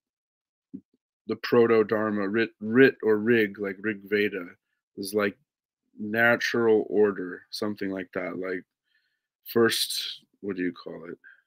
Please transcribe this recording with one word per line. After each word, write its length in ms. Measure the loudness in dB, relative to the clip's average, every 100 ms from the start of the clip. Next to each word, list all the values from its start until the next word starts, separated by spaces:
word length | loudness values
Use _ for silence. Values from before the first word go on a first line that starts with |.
| _ _ _ _ _ _ _ -20 _ _ _ _ -10
the 100 | -8
proto-Dharma. 920 | 0 4 4 4 2 0 0 -2 -2
Rit, 220 | -2 -2 -4
Rit 360 | 0 6 6 4
or 160 | 0 2
Rig, 400 | 4 2 2 -2
like 180 | -8 -6
Rig 200 | -6 -6
Veda, 420 | -4 -2 -2 -4 -12 -18 _ _ _ -12
is, 180 | -4
like, 220 | -2 -2 -4 _ _ _ _ _ -12
natural 880 | -6 0 2 2 0 2 4 4 2
order, 540 | 2 2 2 -8 -12 -16
something 400 | -8 -6 -6 -6
like 180 | -6 -8
that. 240 | -8 -8 -8
Like, 260 | -6 -8 -10 _ _ _ _ _ _ _ -2
first, 760 | 2 4 2 -4 -6 -8 -12 _ _
what 160 | -8 -4
do 60 |
you 100 | -4
call 320 | -6 -12 -14 -14
it? 100 | -16 -18 _